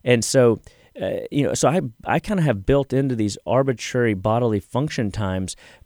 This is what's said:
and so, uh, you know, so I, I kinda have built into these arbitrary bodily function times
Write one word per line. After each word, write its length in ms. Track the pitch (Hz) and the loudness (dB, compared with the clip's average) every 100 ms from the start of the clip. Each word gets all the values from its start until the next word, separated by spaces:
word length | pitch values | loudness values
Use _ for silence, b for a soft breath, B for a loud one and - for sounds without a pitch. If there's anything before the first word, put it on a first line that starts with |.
and 200 | - 123 | 2 2
so, 380 | - 139 120 110 b b b - | 2 4 4 4 b b b -8
uh, 240 | 95 - - | -6 -4 -4
you 120 | 143 | -2
know, 100 | 135 | 0
so 160 | - 139 | 0 0
I, 120 | 170 135 - - | 0 -2 -6 -4
I 140 | 143 | -2
kinda 220 | - 202 | -2 0
have 220 | 151 104 | 0 0
built 280 | 98 139 135 | 0 0 2
into 240 | 127 139 120 | 0 0 0
these 200 | 107 98 | -2 -4
arbitrary 720 | - 120 135 120 - 127 117 | 0 0 2 -2 -4 0 0
bodily 460 | 98 104 110 123 104 | 0 0 0 2 0
function 500 | - 120 151 147 107 | -2 -4 -2 -2 -4
times 460 | 98 98 92 95 B B B | -2 -4 -2 -4 B B B